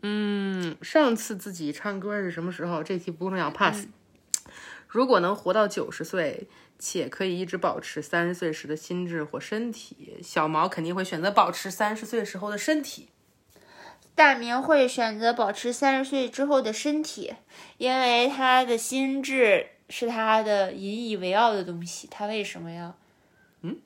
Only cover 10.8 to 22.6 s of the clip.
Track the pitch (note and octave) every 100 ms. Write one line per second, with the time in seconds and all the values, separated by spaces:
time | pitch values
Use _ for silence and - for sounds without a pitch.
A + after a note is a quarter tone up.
10.8 | E3 F3+ F#3 E3 F3+ G3+ F3+ F3 F#3+ F3+
11.8 | G#3 A3 A3 A#3 G#3 F#3 G#3 G#3 - D#4
12.8 | C#4 - - _ _ _ _ _ _ -
13.8 | - - _ - D4+ C4+ A#3 B3 C#4 D4+
14.8 | B3+ B3 A3+ G#3+ A#3 A#3+ G#3 G#3+ A#3+ A#3+
15.8 | C#4 C4+ C4+ C#4 B3+ - C#4 C#4 A3 A3
16.8 | D4+ D4+ D#4 - - - _ - - -
17.8 | B3 C4 B3+ A#3+ B3 C#4 C4 B3+ B3+ A#3
18.8 | - C4 C4+ C4+ C4+ C4+ A#3 F#3 - _
19.8 | _ - A#3 A#3 A3 A3 G#3+ G3+ F#3+ G3
20.8 | G3 G#3+ A#3+ G#3 F3+ F#3+ A#3 G#3 F3+ E3+
21.8 | E3+ - - - G#3 A3 G3+ F3+